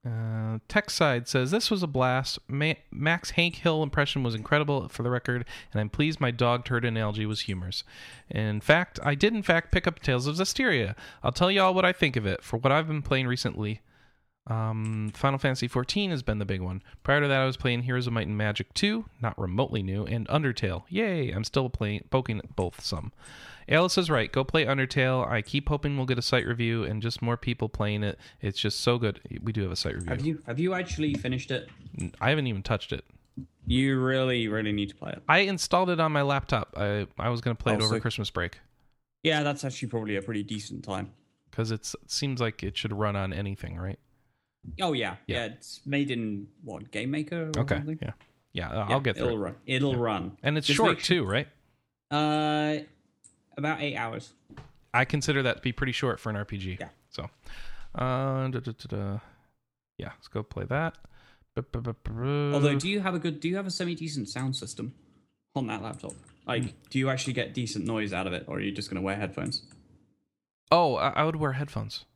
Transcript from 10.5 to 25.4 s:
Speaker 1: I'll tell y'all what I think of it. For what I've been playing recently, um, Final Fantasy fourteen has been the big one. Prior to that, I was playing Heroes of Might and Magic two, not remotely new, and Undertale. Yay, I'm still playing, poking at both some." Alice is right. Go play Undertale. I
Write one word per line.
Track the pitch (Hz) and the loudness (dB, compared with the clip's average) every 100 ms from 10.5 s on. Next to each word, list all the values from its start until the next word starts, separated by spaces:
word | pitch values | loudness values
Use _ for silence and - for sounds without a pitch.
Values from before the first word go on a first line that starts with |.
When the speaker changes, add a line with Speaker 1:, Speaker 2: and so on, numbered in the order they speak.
| - 262 147 98 104 - - | 2 4 4 2 -4 -12 -2
Speaker 1:
I'll | - | -2
tell | 131 180 | 4 4
y'all | 196 190 | 6 6
what | 185 | 6
I | 185 | 4
think | 180 156 | 4 2
of | 127 | 2
it. | 104 92 | 0 -2
For | - 117 | -2 0
what | 131 | 4
I've | 143 160 | 4 2
been | 151 | -4
playing | 139 135 127 | 0 0 2
recently, | 123 120 - 107 110 _ _ _ _ _ _ - | 0 -2 -2 -4 -4 _ _ _ _ _ _ -4
um, | 113 110 110 110 110 107 | -2 0 -2 -2 -2 -4
Final | - 139 135 | 0 0 2
Fantasy | 139 131 123 | 0 0 0
fourteen | 127 123 202 202 | -2 0 0 0
has | 156 | -2
been | 123 107 | -2 -2
the | |
big | 101 98 | -2 -2
one. | 90 92 - - | -2 -6 -10 -8
Prior | - 143 | 2 4
to | 143 | 4
that, | 135 | 4
I | 131 | 2
was | 127 | 0
playing | 127 120 | 0 0
Heroes | 123 127 123 | 0 0 0
of | |
Might | 117 85 | 0 0
and | 104 | 0
Magic | 107 104 95 | 0 0 -4
two, | - 202 220 220 - | 2 2 2 -4 -4
not | 120 - | -4 -2
remotely | 90 95 139 - | -2 0 0 0
new, | 95 98 | 0 -2
and | - 117 110 | -2 -2 2
Undertale. | 151 143 117 101 90 - | 2 2 0 -2 -2 -4
Yay, | 185 220 175 127 | -2 0 0 -2
I'm | 92 | -2
still | 113 - 131 | 0 0 0
playing, | - 104 104 - | 0 -2 -2 0
poking | 131 123 107 | 0 0 -4
at | - | -4
both | - 92 - | -2 -2 -2
some." | - 85 - - - - - - - | -6 -6 -8 -12 -20 -18 -18 -18 2
Alice | 151 180 190 | 4 4 2
is | 170 | 4
right. | 143 107 | 2 2
Go | - | 0
play | 135 160 | 2 2
Undertale. | 135 139 131 147 131 131 117 | 4 2 2 2 2 2 2
I | 117 | -2